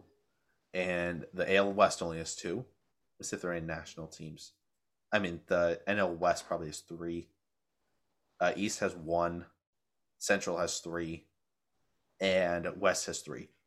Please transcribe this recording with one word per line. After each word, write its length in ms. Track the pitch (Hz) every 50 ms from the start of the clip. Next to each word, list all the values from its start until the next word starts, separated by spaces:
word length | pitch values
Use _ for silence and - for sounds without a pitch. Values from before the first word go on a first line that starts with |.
| - _ _ _ _ _ _ _ _ _ _ _ _ _ -
and 520 | 92 92 92 90 87 87 87 87 82 - - -
the 180 | 90 87 78
A 60 | 95 98
L 160 | 98 101 98
West 280 | 98 101 87 - -
only 160 | 92 85 82 82
has 140 | 82 - -
two. 300 | - - 87 85 113 131 - _ _ _ _ _ _ _ _ _ -
Let's 120 | - -
see 40 | -
if 60 | 95
they're 100 | - 87
any 140 | 87 85 82
national 420 | 80 80 73 76 - - - 80 78
teams. 460 | - - 80 78 76 - - - - _ _ _ _ _ _ _ _ _ _ -
I 80 | - 104
mean, 220 | 101 90 85 82 - -
the 340 | 92 87 87 85 85 - -
N 140 | - 101 104
L 140 | 98 90 85
West 340 | 82 87 87 85 - - -
probably 200 | 90 82 85 78
has 120 | 76 -
three. 480 | - - 85 82 85 85 85 85 82 - _ _ _ _ _ _ _ _ _ _ _ _ _ _ _ _ _ _ _ _ _ -
Uh, 140 | 87 87 -
East 240 | 87 101 104 - -
has 160 | 104 98 90
one, 520 | 87 80 78 82 85 85 85 87 87 87 - _ _ _ _ _ _ _ _ _ _ _ _ _ -
Central 400 | - - 104 98 - - 87 85
has 200 | 87 82 - -
three, 460 | - 85 82 85 85 82 82 82 - _ _ _ _ _ _ _ _ _ _ _ _ _ _ _ _ _ _ -
and 580 | 95 95 92 92 92 87 87 87 85 90 80 90
West 260 | 101 95 90 - - -
has 120 | 82 -
three. 300 | - 78 71 - 87 - _ _ _